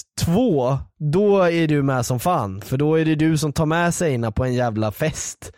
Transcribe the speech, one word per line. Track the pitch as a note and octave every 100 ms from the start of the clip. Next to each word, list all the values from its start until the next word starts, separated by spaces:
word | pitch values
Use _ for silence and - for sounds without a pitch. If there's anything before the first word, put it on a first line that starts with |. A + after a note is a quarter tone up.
| - -
två, | - F3+ B3+ D3 B2 C3+ - -
då | D3+ F3 G#3 G3
är | F3 E3+ D#3+
du | D3
med | C#3 C3 A#2+
som | B2
fan. | F3 E3+ G2+ F#2+
För | - C3
då | D3 D#3+
är | D#3
det | D#3
du | D#3+ D#3
som | D3+
tar | C#3 D#3
med | E3 E3+
Seina | - E3+ B2 A#2
på | G#2+ B2+
en |
jävla | B2 B2 G#2+ A2
fest. | - D#3 - - - -